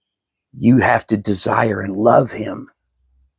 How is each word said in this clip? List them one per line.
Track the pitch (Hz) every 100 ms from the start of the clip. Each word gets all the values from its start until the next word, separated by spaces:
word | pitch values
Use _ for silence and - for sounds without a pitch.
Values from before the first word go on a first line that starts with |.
| _ _ _ _ _ -
You | 117 127
have | 101 117 -
to | 104
desire | 104 98 113 107 113 98
and | 101 98
love | 117 123 120
him. | 104 104 - - _ _ _ _ _ _